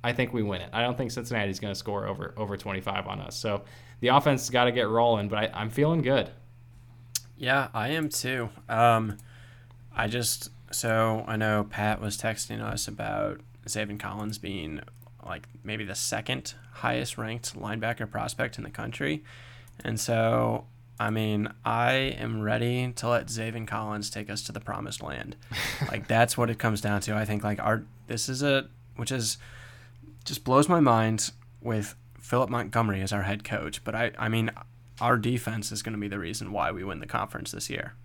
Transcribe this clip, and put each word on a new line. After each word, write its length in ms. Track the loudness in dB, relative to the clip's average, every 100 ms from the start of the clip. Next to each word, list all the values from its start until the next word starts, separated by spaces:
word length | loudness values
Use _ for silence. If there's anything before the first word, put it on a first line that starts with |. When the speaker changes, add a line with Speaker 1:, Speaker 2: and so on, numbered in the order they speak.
Speaker 1:
I 80 | 0
think 200 | 2 0
we 120 | 0
win 160 | 0 -2
it. 100 | -4
I 100 | 0
don't 140 | 0 0
think 140 | -4
Cincinnati's 480 | -4 -2 -2 -2 -2
gonna 160 | -4
score 320 | -4 -2 -2 -2
over, 260 | -4 -8 -6
over 200 | -4 -4
twenty-five 520 | -4 -4 -2 -4 -4
on 120 | -6
us. 160 | -8 -6
So 260 | -2 -2 -4 -20 -20 0
the 100 | 6
offense 340 | 8 6 2
has 80 | 2
gotta 200 | 4 4
get 160 | 4 2
rolling, 420 | 4 4 4 2
but 100 | 0
I, 120 | -2
I'm 180 | -2 -4
feeling 320 | 2 4 4
good. 280 | 4 2 2 -8 -20 -20 -20 -20 -20 -20 -10 -10 -10 -6
Speaker 2:
Yeah, 320 | 2 2 2
I 140 | -2 0
am 200 | 0 0
too. 420 | -2 -2 -2 -2 -6 -2
Um, 480 | 6 8 6 2 -4 -12 -20 -20 -20 -20 -20 -6 -2
I 100 | 0
just, 440 | 0 0 -2 -8 -16 -8
so 540 | -4 2 4 4 2 -2
I 100 | 0
know 300 | 4 2 0
Pat 320 | 0 0 0
was 180 | -2 -2
texting 420 | -4 -4 -6 -6
us 260 | -4 -4 -6
about 540 | -6 -4 -2 -2 -4 -14 -16 -6
Zaven 320 | -4 -4 -6
Collins 400 | -6 -6 -6 -6
being, 420 | -6 -6 -6 -8 -12 -20 -20 -18
like, 240 | -12 -12 -12 -14
maybe 200 | -8 -6
the 100 | -6
second 600 | -4 -2 -2 -4 -6 -6 -14 -18
highest 440 | -4 -2 0 -2 -6
ranked 420 | -6 -6 -8 -8
linebacker 520 | -6 -2 -2 -4 -6
prospect 480 | -4 -4 -4 -4 -4
in 60 |
the 60 | -10
country. 540 | -8 -8 -4 -2 -2 -6 -20 -18 -20 -20 -10
And 140 | -6 -4
so, 680 | 2 4 4 4 2 0 -6 -20 -20 -4
I 100 | 0
mean, 380 | 2 2 2 0 -2
I 280 | 0 2 4
am 500 | 4 0 -2 -4 -2
ready 500 | 0 2 2 0 -2
to 160 | -2 2
let 200 | 2 0
Zaven 380 | -4 -4 -6 -6
Collins 440 | -4 -4 -4 -4
take 180 | -6 -6
us 140 | -6
to 100 | -6
the 80 | -10
promised 420 | -6 -6 -6 -8
land. 340 | -6 -6 -8 -12
Speaker 1:
<laughs> 480 | -8 -4 -4 -2 -2
Speaker 2:
Like, 200 | -2 2
that's 280 | 6 6 4
what 140 | 0
it 80 | 2
comes 220 | 0 2
down 200 | 0 0
to. 120 | 0
I 100 | -2
think, 200 | 0 0
like, 160 | 0 0
our, 240 | 2 0 -2 -18 -8
this 200 | -4 -2
is 140 | 0
a, 260 | 2 2 0 -18 -16 -8
which 160 | -4
is, 260 | -2 -2 -4 -10 -18 -18 -20 -20 -20 -20 -12
just 200 | -8 -6
blows 240 | 6 6 8
my 120 | 8
mind 500 | 8 8 6 2 -2 -6 -20 -8
with 320 | -2 0 -2 -8 -20 -20
Philip 300 | 0 2 4
Montgomery 500 | 0 0 2 2 2
as 120 | 0
our 100 | 0
head 220 | 0 -2
coach. 380 | -4 -4 -4 -6
But 100 | -6
I, 160 | -2 -2 0
I 100 | 0
mean, 220 | 2 0 -4 -18 -20 -20 -2
our 160 | 4 4
defense 560 | 4 0 -2 -4 -4
is 100 | -6
gonna 140 | -6 -4
be 120 | -4
the 100 | -4
reason 340 | -4 -6 -4
why 200 | 0 0
we 120 | -2
win 140 | -6 -6
the 80 | -4
conference 460 | -4 -4 -6 -8
this 180 | -8 -6
year. 240 | -6 -8 -12